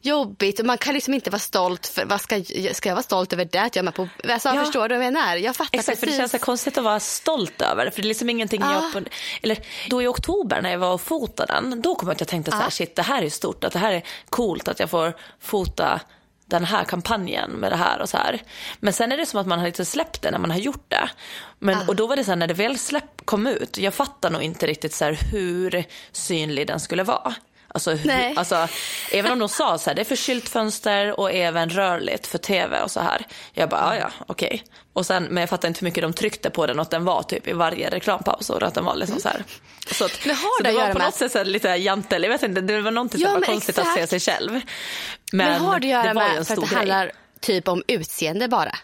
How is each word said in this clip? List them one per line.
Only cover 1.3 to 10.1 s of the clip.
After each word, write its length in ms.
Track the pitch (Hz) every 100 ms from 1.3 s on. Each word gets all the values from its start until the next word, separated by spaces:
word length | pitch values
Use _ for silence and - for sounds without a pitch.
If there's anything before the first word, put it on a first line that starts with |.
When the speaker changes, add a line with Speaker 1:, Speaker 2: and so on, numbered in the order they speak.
| 202
Speaker 1:
stolt 480 | - 202 180 180 -
för, 180 | - -
vad 160 | 196
ska, 220 | - 214 175 - 185
ska 160 | - 208
jag 60 | 185
vara 80 |
stolt 300 | 254 190 180
över 120 | 180 175
det? 120 | 175
Att 140 | 226 202
jag 60 |
är 40 | 180
med 80 | 160
på, 120 | 185 - -
alltså, 200 | 233 269
Speaker 2:
Ja. 140 | 269
Speaker 1:
förstår 260 | 294 277 220
du 60 | 247
vad 80 | 247
jag 80 |
menar? 220 | 294 240 175
Jag 200 | 208 254
fattar 240 | 311 254
Speaker 2:
Exakt, 80 | 226
Speaker 1:
precis. 120 | 226
Speaker 2:
för 80 | 226
det 100 | 190
känns 140 | 247
så 80 | -
konstigt 380 | - 247 - -
att 60 |
vara 160 | 226 208
stolt 600 | - - - 311 180 -
över, 280 | - 80 139
för 120 | -
det 40 | 208
är 20 |
liksom 220 | 220 240
ingenting 320 | 233 220 214
Speaker 1:
Ja. 120 | 269
Speaker 2:
jag 200 | 196 320
på, 160 | 202 - - - -
eller 160 | 226 214 - - 269
då 120 | 247
i 60 |
oktober 540 | 247